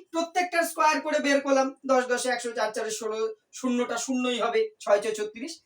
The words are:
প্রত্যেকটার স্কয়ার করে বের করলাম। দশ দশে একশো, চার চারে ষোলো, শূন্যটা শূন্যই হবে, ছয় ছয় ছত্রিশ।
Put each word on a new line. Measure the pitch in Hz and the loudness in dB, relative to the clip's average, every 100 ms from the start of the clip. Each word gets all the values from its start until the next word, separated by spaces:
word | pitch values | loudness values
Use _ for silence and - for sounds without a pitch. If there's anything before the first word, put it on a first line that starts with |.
| - | -4
প্রত্যেকটার | 330 330 370 359 339 330 | -4 -2 0 0 0 0
স্কয়ার | - 311 294 302 | 2 4 4 0
করে | 302 277 | 0 2
বের | 277 277 | 2 4
করলাম। | 269 269 - 262 | 2 2 -2 2
দশ | 254 247 | 2 2
দশে | 247 254 | 0 0
একশো, | 240 240 233 | -2 -4 -2
চার | 214 233 | -2 -2
চারে | 220 214 | -6 -4
ষোলো, | 220 220 220 - _ - | -6 -4 -4 -6 _ -6
শূন্যটা | 254 247 240 233 | -2 0 -2 -4
শূন্যই | - 254 247 233 | -2 -2 -2 0
হবে, | 226 220 220 - | 0 0 0 -4
ছয় | 220 208 | 2 2
ছয় | 220 214 | 2 -4
ছত্রিশ। | 208 220 311 - | -6 -8 -12 -14